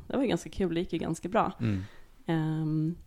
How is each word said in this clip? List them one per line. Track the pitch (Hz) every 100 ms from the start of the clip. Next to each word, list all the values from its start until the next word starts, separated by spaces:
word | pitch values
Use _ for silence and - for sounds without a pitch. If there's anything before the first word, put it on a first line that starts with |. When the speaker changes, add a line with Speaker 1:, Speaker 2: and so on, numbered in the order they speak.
| -
Speaker 1:
det | 240
var |
ju | 254
ganska | 175 156
kul, | - 185
det | 165
gick | 185
ju | 165
ganska | - 160 175
bra. | 214 185 -
Speaker 2:
Mm. | 113 98 98 - - - -
Speaker 1:
Ehm, | 160 156 156 156 156 156 170